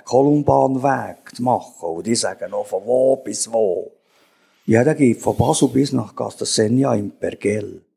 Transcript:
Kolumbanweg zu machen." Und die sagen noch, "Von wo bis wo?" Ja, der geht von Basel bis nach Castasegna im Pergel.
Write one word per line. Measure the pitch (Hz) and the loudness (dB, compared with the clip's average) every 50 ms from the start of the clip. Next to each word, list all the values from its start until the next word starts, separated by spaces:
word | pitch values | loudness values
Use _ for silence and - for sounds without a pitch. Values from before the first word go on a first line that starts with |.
| - | -6
Kolumbanweg | - - 127 139 143 147 147 143 143 135 139 135 135 135 131 127 143 135 123 113 98 85 - - - - | 0 2 4 4 4 4 2 4 4 4 4 4 2 0 0 0 0 0 -2 -4 -8 -12 -16 -20 -18 -10
zu | - | -6
machen." | 123 127 120 101 - - - - - 85 | -2 0 0 -2 -2 -8 -16 -10 -8 -8
Und | 82 85 87 | -8 -6 -2
die | 110 117 | -2 -2
sagen | 110 - 95 95 - 98 90 | -2 -2 -4 -6 -8 -12 -8
noch, | 101 104 104 - | -6 -6 -6 -4
"Von | - 95 98 | -6 -6 -2
wo | 113 123 127 131 135 135 | 0 0 2 4 2 2
bis | 135 - - 101 - - 110 | 0 -2 -8 -8 -8 -6 -4
wo?" | 113 113 110 98 87 90 - - _ _ _ _ _ _ _ _ _ _ _ _ _ _ - - | 0 0 0 0 0 -2 -6 -10 _ _ _ _ _ _ _ _ _ _ _ _ _ _ -2 2
Ja, | 113 113 123 | 4 4 4
der | 147 156 | 4 2
geht | 143 143 123 113 - | 4 4 2 2 2
von | - - 107 | -2 -2 0
Basel | - 120 131 156 151 - 127 | 0 2 2 2 2 2 2
bis | 120 131 143 143 | 2 2 0 0
nach | 135 127 117 104 - | 0 -4 -4 -6 -8
Castasegna | - 120 107 - - - - - - 110 107 120 131 139 135 120 | -10 -10 -10 -8 -8 -8 -4 0 0 2 2 2 2 2 2 0
im | 107 101 98 | -2 -2 -6
Pergel. | - - - 87 - - - 101 104 107 101 - - - _ _ _ | -10 -8 -10 -8 -8 -4 -2 -2 -2 -2 -4 -8 -14 -16 _ _ _